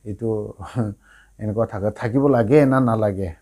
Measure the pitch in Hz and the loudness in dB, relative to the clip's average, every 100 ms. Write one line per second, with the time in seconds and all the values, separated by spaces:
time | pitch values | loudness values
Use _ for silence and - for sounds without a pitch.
0 | 107 98 117 107 104 - 92 127 107 98 | -12 -6 -4 -4 -6 -12 -8 -6 -6 -8
1 | _ _ _ - 107 104 113 104 104 - | _ _ _ -10 -6 -2 -4 -2 -4 -4
2 | 113 127 143 123 104 151 139 131 123 110 | -2 2 2 2 4 4 6 4 2 2
3 | 107 95 92 - | 0 -2 -6 -8